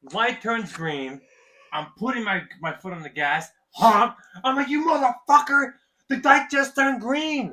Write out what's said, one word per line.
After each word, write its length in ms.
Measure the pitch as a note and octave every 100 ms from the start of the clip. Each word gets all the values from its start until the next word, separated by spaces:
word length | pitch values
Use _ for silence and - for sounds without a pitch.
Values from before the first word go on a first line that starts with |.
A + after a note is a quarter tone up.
| C3+
Light 280 | F3 A#3 A#3+
turns 300 | G#3+ A#3 G3+
green. 480 | - E3 D3 C3+ C3+ _ _ _ _ _
I'm 160 | D3+ D3+ _
putting 260 | A3+ A#3+
my, 180 | G#3+ F#3+ - -
my 120 | E3
foot 200 | D3+ F#3
on 100 | F3
the 80 | D3+
gas. 380 | D3 D3 D3+ D3 _ _
Honk. 420 | - A#3 G#3+ A#3 - _ F3+
I'm 120 | C4 C4
like, 120 | C#4
You 180 | D4 D#4+
motherfucker! 840 | D4+ C4 A#3+ - C#4 - C#4 C4 - _ _ _
The 120 | C4
light 260 | C#4+ C#4 C#4
just 240 | C#4+ C4+
turned 260 | - C4+ B3
green! 500 | A3 C#4+ D#4 D4 G#3